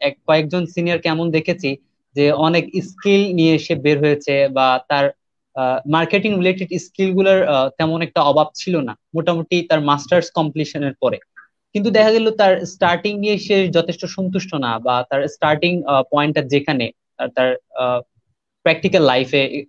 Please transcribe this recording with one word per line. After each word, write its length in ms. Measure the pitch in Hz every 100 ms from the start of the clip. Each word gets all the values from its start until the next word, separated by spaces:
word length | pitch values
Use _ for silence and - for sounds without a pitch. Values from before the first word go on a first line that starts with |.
এক, 180 | 143 - -
কয়েকজন 400 | 160 156 180 170
senior 320 | 180 170 170
কেমন 320 | 165 160 170
দেখেছি 460 | 160 160 175 139 139 _ _ _
যে 180 | 135 147
অনেক 380 | 143 160 170 170 185
skill 520 | - - 202 196 202
নিয়ে 200 | 180 160
এসে 200 | 156 156
বের 240 | 156 147 143
হয়েছে, 500 | 151 147 143 139 139
বা 360 | 135 131 127 -
তার 220 | 143 139 - _ _ _ 131
আহ, 340 | 127 131 147
marketing 440 | 160 220 202 214
related 460 | 196 180 185 175 180
skill 320 | - - 190
গুলার, 360 | 185 196 190 151
আহ, 200 | 139 135
তেমন 340 | - 160 165
একটা 180 | 160 170
অভাব 260 | 143 156 151
ছিল 260 | - - 165
না, 180 | 123 104 _
মোটামুটি 520 | 160 165 165 160 175 170
তার 100 | 156
masters 500 | 143 143 - 180 165
কমপ্লিশনের 640 | 175 156 156 147 147 139 135
পরে। 180 | 143 - _ - - _ _
কিন্তু 180 | 208 214
দেখা 220 | 202 214
গেল 240 | 226 220 220
তার 300 | 196 190 180
starting 520 | - 180 175 208 208
নিয়ে 200 | 208 202
সে 300 | - 196 185
যথেষ্ট 360 | 165 165 -
সন্তুষ্ট 500 | 180 - 185 190 -
না, 240 | 151 123 113
বা 260 | 123 123 127
তার 180 | 139 143
starting, 540 | - 156 147 175 175
আহ, 180 | 143 139
পয়েন্টটা 400 | 131 147 147 143
যেখানে, 500 | 127 143 143 135 113 - _ -
আহ, 80 | 127
তার, 300 | 131 127 123 _ -
আহ, 220 | 127 123 - _ _ _ _ _
practical 400 | 170 160 185 -
লাইফে, 640 | 143 127 127 143 135 143